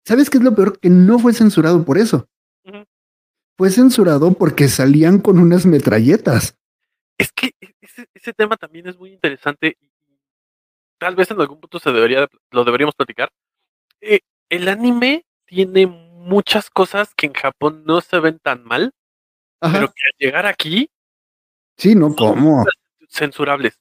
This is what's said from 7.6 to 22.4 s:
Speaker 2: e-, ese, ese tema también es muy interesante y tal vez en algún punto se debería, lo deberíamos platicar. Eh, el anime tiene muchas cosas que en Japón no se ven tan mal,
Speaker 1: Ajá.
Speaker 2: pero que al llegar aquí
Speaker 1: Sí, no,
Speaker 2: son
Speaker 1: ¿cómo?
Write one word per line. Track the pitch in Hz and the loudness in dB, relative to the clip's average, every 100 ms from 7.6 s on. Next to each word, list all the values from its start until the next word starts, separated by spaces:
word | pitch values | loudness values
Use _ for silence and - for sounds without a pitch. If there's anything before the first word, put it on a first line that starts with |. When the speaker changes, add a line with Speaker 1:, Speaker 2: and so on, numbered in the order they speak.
Speaker 2:
e-, | 190 _ | -20 _
ese, | _ - 240 | _ -20 -20
ese | _ - | _ -10
tema | 220 214 220 | -6 -4 -6
también | 156 165 180 | -12 -20 -20
es | 180 | -20
muy | 190 | -20
interesante | 190 156 135 147 143 160 - | _ -8 -6 -8 -6 -6 -8
y | _ _ _ _ _ _ _ _ _ _ _ - | _ _ _ _ _ _ _ _ _ _ _ -10
tal | 175 185 | -6 -2
vez | 185 | -4
en | 208 | -2
algún | 143 151 | -6 -8
punto | - 170 | -18 -10
se | 143 | -4
debería, | 120 117 131 143 _ _ | 0 0 0 -4 _ _
lo | 123 | -4
deberíamos | 120 123 147 - | -2 -2 -2 -4
platicar. | 131 117 135 _ _ _ _ _ _ _ | -8 -8 -10 _ _ _ _ _ _ _
Eh, | 214 208 _ _ - | -4 -4 _ _ -10
el | 175 180 | -8 -6
anime | 202 240 240 247 311 _ _ _ | -2 -2 0 -2 -4 _ _ _
tiene | 180 190 190 185 | -4 0 0 0
muchas | 170 170 175 175 202 - 214 - | -2 _ -16 -4 -2 -2 -4 -4
cosas | - 190 202 208 - | -4 -2 -4 -6 -6
que | 151 | -8
en | |
Japón | 135 139 - 151 156 156 | -6 -8 -4 -6 -6 -4
no | 170 | -4
se | - 180 | -2 -4
ven | 160 160 | -2 -4
tan | 147 123 | -8 -8
mal, | 117 120 240 - _ _ _ _ _ - | -6 -6 -6 -8 _ _ _ _ _ -8
Speaker 1:
Ajá. | 165 | -4
Speaker 2:
pero | 151 139 | -2 -4
que | - 139 | -6 -8
al | - | -4
llegar | 135 151 202 | -6 -4 -6
aquí | 180 156 190 302 _ _ _ _ _ _ _ _ - | -6 -6 -4 -6 _ _ _ _ _ _ _ _ -2
Speaker 1:
Sí, | 185 220 | 2 4
no, | 151 | 2
Speaker 2:
son | 147 | 0
Speaker 1:
¿cómo? | 110 104 | -2 2